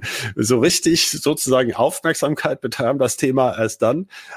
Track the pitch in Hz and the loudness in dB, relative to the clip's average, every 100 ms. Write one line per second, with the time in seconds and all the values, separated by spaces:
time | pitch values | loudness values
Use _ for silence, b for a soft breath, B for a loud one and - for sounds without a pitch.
0 | B B 117 - 110 123 143 175 170 165 | B B -8 -4 0 4 4 2 2 2
1 | - 135 - 151 - 127 127 - 131 - | 0 -2 -2 -2 0 2 2 2 0 0
2 | 165 160 143 151 151 135 123 - 120 139 | -4 -2 -2 -2 -4 -4 -6 -2 -2 0
3 | 127 - 139 131 127 107 113 - 110 147 | 0 0 0 4 2 2 -2 0 0 0
4 | 190 B B | -4 B B